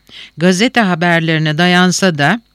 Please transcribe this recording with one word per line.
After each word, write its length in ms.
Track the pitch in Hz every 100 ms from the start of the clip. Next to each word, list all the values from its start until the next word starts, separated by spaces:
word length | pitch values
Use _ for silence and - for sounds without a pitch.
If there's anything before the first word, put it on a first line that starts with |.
| _ - - -
gazete 440 | 175 180 240 240
haberlerine 760 | 196 175 175 165 165 156 156 156
dayansa 600 | 180 180 180 - 190 147
da 240 | 147 226 -